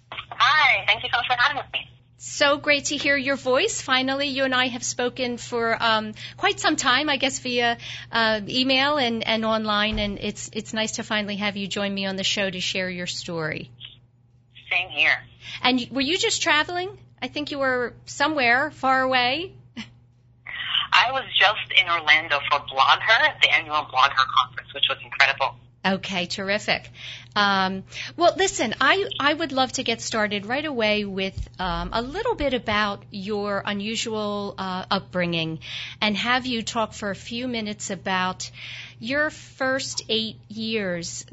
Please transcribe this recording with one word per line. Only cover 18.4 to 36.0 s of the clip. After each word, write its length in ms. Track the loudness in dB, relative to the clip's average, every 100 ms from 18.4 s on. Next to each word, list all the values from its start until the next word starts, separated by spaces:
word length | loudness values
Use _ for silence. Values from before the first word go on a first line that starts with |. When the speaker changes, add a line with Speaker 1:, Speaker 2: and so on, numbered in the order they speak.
| 4 4 2
Speaker 2:
far 320 | -2 2 2
away. 520 | 4 2 2 0 -6 -14 -20 -16 -16 -18 _ _ _ _ -14 -10 -4 -2 2
Speaker 1:
I 180 | 4 4
was 140 | 2 0 4
just 360 | 4 4 2 2
in 120 | 4
Orlando 480 | 2 4 4 4 0 2
for 120 | 0
Blogger, 800 | 0 4 6 6 6 4 4 4
the 100 | 2
annual 320 | 2 0 -4 0
Blogger 340 | 2 4 4 2 2
conference, 340 | 2 -2 -10
which 120 | -2 0
was 100 | -2
incredible. 520 | -4 2 2 4 -2 -4 -20 _
Speaker 2:
Okay, 420 | -2 -2 -4 -4 -4
terrific. 600 | -4 -2 -2 0 -2 -4 -18 -16 -16 -4
Um, 480 | 2 4 4 2 -2 -10 -12 -10 2
well, 180 | 4 4
listen, 360 | 0 0 -2 2
I, 240 | 4 4 0 0
I 160 | 0
would 160 | 0 -2
love 220 | 0 0
to 100 | -2
get 180 | -2 -4
started 460 | -2 0 0 -2 -2
right 180 | -4
away 400 | -2 0 2 2
with, 320 | 0 -4 -4 -4 -10 -4
um, 320 | -4 -2 -2
a 80 | -4
little 360 | -4 -4 -2 0
bit 180 | 0
about 480 | 0 0 0 0 -4 -10
your 540 | -8 -4 -4 -2 -2 -2
unusual, 880 | -4 -4 -4 -4 -4 -4 -4 -6 -6
uh, 280 | -6 -6 -2
upbringing 680 | -4 -2 -2 0 0 -2 -6 -10 -12 -10 -2